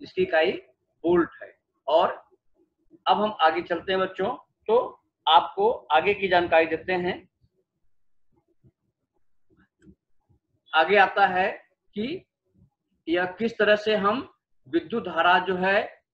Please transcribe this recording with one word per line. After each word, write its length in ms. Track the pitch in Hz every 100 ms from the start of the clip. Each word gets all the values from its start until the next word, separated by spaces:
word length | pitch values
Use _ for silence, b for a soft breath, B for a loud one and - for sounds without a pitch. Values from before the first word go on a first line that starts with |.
इसकी 200 | - -
इकाई 300 | 185 160 170 294 - _ _ _
वोल्ट 260 | - 175 160 -
है। 100 | 101 _ _ _ -
और 360 | 160 185 - - _ _ _ _ _ _ _ -
अब 100 | 190
हम 180 | 214 -
आगे 200 | 160 165
चलते 300 | 165 165 175
हैं 100 | 190
बच्चों, 340 | 185 185 196 262 _ _ -
तो 360 | 220 - - _ _ -
आपको 420 | 165 - - 214 262 -
आगे 220 | 151 180
की 140 | 202 196
जानकारी 380 | 175 170 165 160
देते 280 | 160 -
हैं। 240 | 180 180 254 - _ _ _ _ _ _ _ _ _ _ _ _ 339 _ _ _ _ _ _ _ _ _ _ _ _ - - _ _ _ _ _ _ _
आगे 240 | 156 165 202
आता 280 | 190 208 196
है 240 | 185 196 294 _ _ _ 202
कि 300 | 233 349 - _ _ _ _ _ _ _ -
यह 180 | 170 180
किस 320 | - 226 -
तरह 180 | 208 208
से 200 | 214 214
हम 380 | 202 247 - _ _ _ 131
विद्युत 380 | 160 160 233 180
धारा 320 | 165 170 185
जो 160 | 185 185
है 480 | 185 202 240 - _